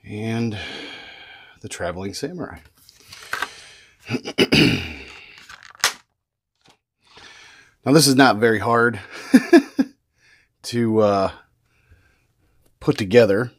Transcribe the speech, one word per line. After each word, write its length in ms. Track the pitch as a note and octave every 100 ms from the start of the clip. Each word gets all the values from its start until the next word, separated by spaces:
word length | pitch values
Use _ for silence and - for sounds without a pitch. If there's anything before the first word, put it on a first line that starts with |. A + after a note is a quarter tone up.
And 540 | - G#2 A2 A2+ A#2 G2+ - - - - - - - - - _
the 80 | G#2+
Traveling 460 | - F2 F2 G2 F#2+
Samurai. 420 | C#3+ F3 - D#2+ _ _ _ _ - - - - - - - - _ _ -
<clears throat> 800 | A#2+ - - - - D3 - - - - - - - - - - - - - _ _ _ _ _ _ _ _ _ _ _ - - - - - _ _
Now, 100 | -
this 120 | D3 C#3
is 80 |
not 240 | C3 C3+ G#2
very 220 | A2+ A2
hard 400 | G#2 A#2 A#2 G#2+ - - - B3 - E4+ - - -
<laughs> 760 | _ _ _ _ _ _ _
to, 360 | - A#2+ A#2 A2
uh, 320 | G#2 G2 F#2+ - _ _ _ _ _ _ _ _ _ _ _ _ _ _
put 160 | - D3
together. 560 | G2+ A#2 A2 G2 B2